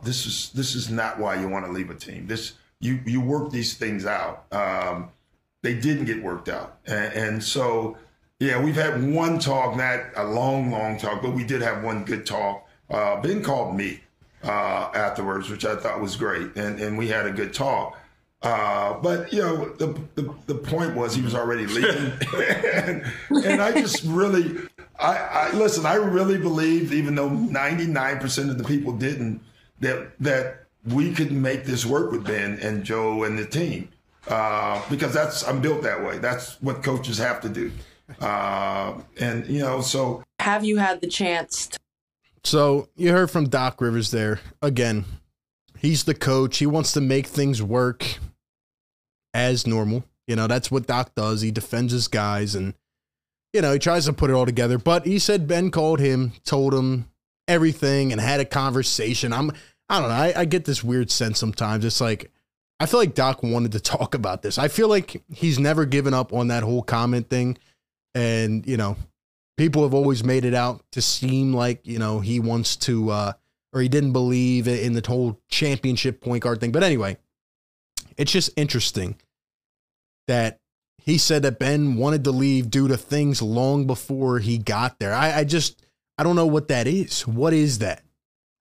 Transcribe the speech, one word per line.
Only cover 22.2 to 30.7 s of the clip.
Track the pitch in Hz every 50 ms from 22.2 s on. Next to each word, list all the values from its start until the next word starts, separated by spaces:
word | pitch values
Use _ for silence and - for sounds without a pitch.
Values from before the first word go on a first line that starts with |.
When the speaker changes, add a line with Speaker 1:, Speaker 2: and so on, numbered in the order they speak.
| 139 - - 175 - - - - - - -
Speaker 1:
And, | - - 175 170 147 - 123 - - - -
and | 285 294 214 190 196 196
I | 202 214
just | 233 - 247 196 - - -
really, | 160 160 175 196 202 196 180 170 156 - - - - - - - - _ -
I, | 147 156 180
I, | - - - - 147 156 160 175
listen, | 202 220 208 - 165 156
I | 156 175
really | 214 208 196 180 180 190 190 196 190
believed, | 156 175 160 156 160 160 165 170 170 139
even | 143 151 147 143 147
though | 143 143 143
ninety-nine | 143 220 226 240 139 139 135 143 160 170 170 165 156 135 131 135 143 135
percent | 135 131 127 - 139 143
of | 135 123
the | 117
people | 110 147 143 - 123
didn't, | 120 107 127 135 147 131 120 113 107 - - - _ _ _ _ _ -
that, | 131 131 131 127 - - - -
that | 131 120 135 131 131 127 - - - _